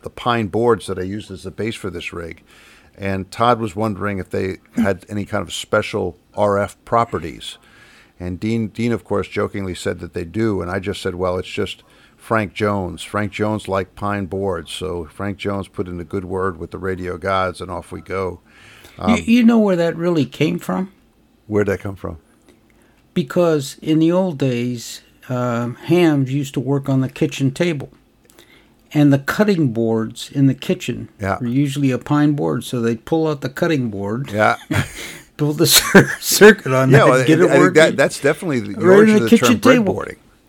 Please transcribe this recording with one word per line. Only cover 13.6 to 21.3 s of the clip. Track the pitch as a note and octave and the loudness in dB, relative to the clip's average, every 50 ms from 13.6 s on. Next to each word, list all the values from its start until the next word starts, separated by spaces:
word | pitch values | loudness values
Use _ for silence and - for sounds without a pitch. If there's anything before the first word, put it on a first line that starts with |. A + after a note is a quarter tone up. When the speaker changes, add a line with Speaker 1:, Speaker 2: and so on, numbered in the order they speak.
| - | -4
Speaker 1:
liked | F#2 F#2+ G2 F#2 - _ | -2 -2 -2 -2 -4 _
pine | - G#2 G2+ G2+ G2+ G2 | -8 -6 -4 -4 -4 -4
boards, | D#2+ F#2+ F#2+ G2 G2 F2 E2 D#2+ - | -6 -4 -4 -2 -2 -4 -4 -6 -10
so | - - F2+ F2 F2 F2 E2 | -10 -8 -8 -6 -6 -8 -10
Frank | D#2 - - G2 G2+ F#2+ - | -12 -10 -8 -8 -8 -8 -6
Jones | - G2+ G2+ G2 F#2 | -6 -6 -4 -6 -6
put | - _ - G2 | -8 _ -10 -8
in | F2+ F2 F2 | -8 -8 -10
a | E2+ | -8
good | - - G2 F2+ | -6 -6 -6 -6
word | E2+ F#2 F#2 F#2 G2 E2+ D#2+ | -4 -4 -4 -2 -4 -4 -6
with | E2+ - | -10 -12
the | - | -10
radio | F2 F2+ F#2+ F#2+ F2+ F2+ F2+ F2+ | -8 -6 -6 -6 -6 -6 -8 -8
gods, | E2 D2+ G2 F#2+ F#2+ F#2 F#2 F2 - | -6 -4 -2 0 0 0 -2 -4 -8
and | F#2+ F2 | -10 -10
off | F2+ E2+ - - | -10 -10 -10 -12
we | F#2 E2+ | -14 -14
go." | - - F#2 F#2+ F#2+ F2+ F2 - _ _ _ - - - - - - - - - | -10 -8 -6 -4 -4 -6 -6 -10 _ _ _ -20 -20 -20 -20 -20 -20 -20 -10 -2
Speaker 2:
You, | - | 0
Speaker 1:
Um, | G3 A3+ G#3+ - | 0 0 2 2
Speaker 2:
you | A3+ A#3 B3 A3+ | 2 4 6 6
know | A3+ A#3 | 6 6
where | A3+ G#3+ G3 F#3 | 6 4 2 2
that | E3+ E3+ E3+ E3 | 2 0 -2 -2
really | E3 E3+ F3+ F3 D#3 B2+ | -2 -2 0 2 2 0
came | - - - D3+ E3 F3 F3 | 0 -2 -2 -2 -2 -2 -4
from? | - - F#3 F#3 F#3+ - - _ _ _ _ _ _ _ | -4 -4 -4 -4 -4 -6 -10 _ _ _ _ _ _ _